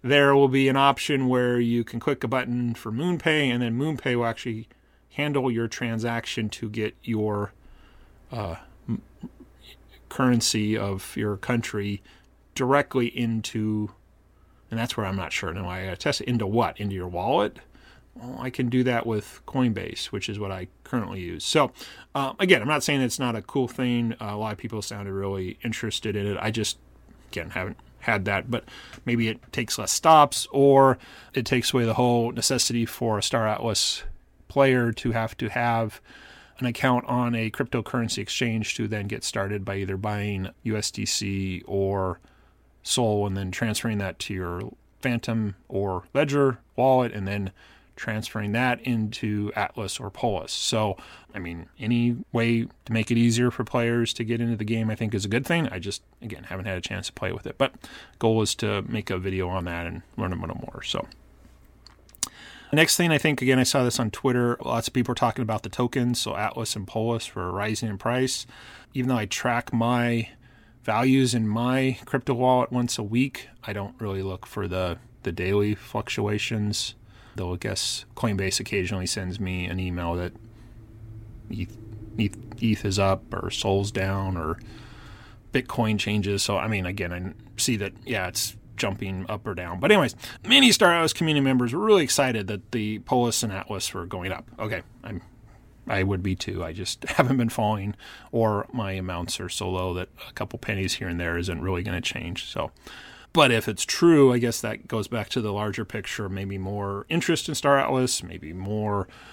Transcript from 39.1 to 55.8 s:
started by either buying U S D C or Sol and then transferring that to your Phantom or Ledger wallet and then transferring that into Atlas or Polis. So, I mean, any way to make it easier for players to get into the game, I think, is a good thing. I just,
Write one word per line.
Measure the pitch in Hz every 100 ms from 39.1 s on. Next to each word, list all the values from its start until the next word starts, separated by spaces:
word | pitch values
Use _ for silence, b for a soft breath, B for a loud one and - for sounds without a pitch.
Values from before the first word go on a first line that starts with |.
| 107
started | - 107 98 104
by | 98 98
either | 95 95
buying | 104 104 101 101 92 -
U | 113 107
S | -
D | -
C | 101 - 101 98 95 90 -
or | 98 98 98 92 85 b b b b b _
Sol | - - 117 104 101
and | 95
then | 95
transferring | 92 113 104 117 104
that | 98 -
to | -
your | 95 90 82 110 - _ _
Phantom | 131 120 - 113 107 98 _
or | 98 98 92 -
Ledger | 135 151 143 139 120 _ -
wallet | 131 131 120
and | 104 95
then | 101 98 b b b b -
transferring | - 107 113 107 104
that | 113 127 120
into | - 117 107 - 107 104 104 107
Atlas | 101 - 98 -
or | 107
Polis. | - 120 95 -
So, | - - 113 107 92 B B B
I | 104
mean, | 87 85 82 _
any | 110 120 120 120 -
way | 120 117 117 113 -
to | -
make | 113 107
it | 117
easier | 117 117 123
for | -
players | 117 127 117 120 113
to | -
get | 113 117
into | 117 113
the |
game, | 110 113 110
I |
think, | 107 110
is | 104
a | 98
good | 113 127
thing. | 170 156
I |
just, | 90